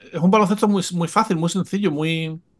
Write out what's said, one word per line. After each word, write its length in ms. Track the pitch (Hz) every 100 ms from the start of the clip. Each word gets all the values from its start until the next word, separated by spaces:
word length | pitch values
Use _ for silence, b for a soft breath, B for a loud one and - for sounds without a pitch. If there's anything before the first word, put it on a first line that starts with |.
| -
es 100 | 175
un 80 | 175
baloncesto 380 | 214 196 208 214
muy, 160 | 202 185
muy 160 | 180 170
fácil, 300 | 208 220 165
muy 120 | 165
sencillo, 420 | 190 170 196 202
muy 480 | 147 160 165 160 160 _